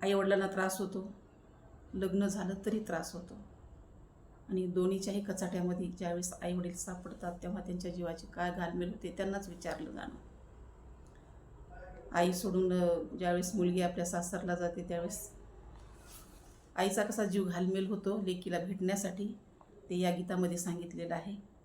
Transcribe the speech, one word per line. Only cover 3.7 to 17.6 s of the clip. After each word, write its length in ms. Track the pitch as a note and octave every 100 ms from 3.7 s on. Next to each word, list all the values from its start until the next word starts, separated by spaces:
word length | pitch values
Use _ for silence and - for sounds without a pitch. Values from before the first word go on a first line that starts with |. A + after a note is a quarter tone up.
| - - - - - - - -
आणि 180 | F#3 F3+
दोन्हीच्याही 580 | F3+ F#3 F#3+ G3 G3+
कचाट्यामध्ये 640 | G3+ F3+ F#3 F3+ F3+ F3+ F3+
ज्यावेळेस 480 | - F3 F3 F3+ -
आईवडील 340 | F3 F3+ F3+ F3+
सापडतात, 560 | - F3+ - - F3 F3
तेव्हा 180 | F3+ F#3+
त्यांच्या 300 | F3+ F3+ F3+
जीवाची 360 | F3+ E3+ E3 -
काय 240 | - F3
घालमेल 380 | F3+ E3+ F3+ F3+
होते, 260 | - F3+ F3
त्यांनाच 320 | G3 G3 F#3+
विचारलं 420 | F3 E3 D#3 -
जाणं. 240 | - - - - - - - - - - - - - - - - - - - - - -
आई 200 | F3 F3+
सोडून, 400 | F3+ G3+ F3+ F#3
अ, 140 | F3+ F3 E3 D3+ -
ज्यावेळेस 360 | F3+ F3 F3+
मुलगी 280 | G3+ F3+ F3+
आपल्या 240 | F3 F3+ F3
सासरला 480 | F3 F3 F3+ F3+
जाते, 340 | F3 F3 F3+ F3+
त्यावेळेस 420 | E3+ F3 - - - - - - - - - - - - - - - - -
आईचा 260 | G3 G#3
कसा 220 | G#3 A3
जीव 200 | G3+ F#3+
घालमेल 420 | F#3 F3